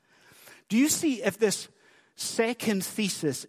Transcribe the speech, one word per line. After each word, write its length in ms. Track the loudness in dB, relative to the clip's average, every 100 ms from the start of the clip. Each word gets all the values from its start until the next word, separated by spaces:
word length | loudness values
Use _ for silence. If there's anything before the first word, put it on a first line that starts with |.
| _ _ -20 -20 -20 -20 _
Do 80 | 2
you 100 | 2
see 340 | 2 0 0
if 160 | -2 2
this 300 | 0 0 -8 _ _ _ _ -10
second 680 | -4 0 0 0 -2 -2
thesis 600 | -2 -2 -4 -2 -4 -4